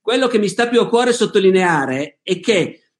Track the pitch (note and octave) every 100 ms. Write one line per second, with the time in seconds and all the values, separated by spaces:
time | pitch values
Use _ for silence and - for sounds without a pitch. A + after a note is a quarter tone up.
0 | - B3+ B3 A3+ G3+ G3 A#3 A#3 G3+ A#3
1 | B3 A#3+ G#3 G#3 F#3+ F#3 F3+ D#3 C3+ C3
2 | - - - F#3 A#3 G3+ B2 - _ _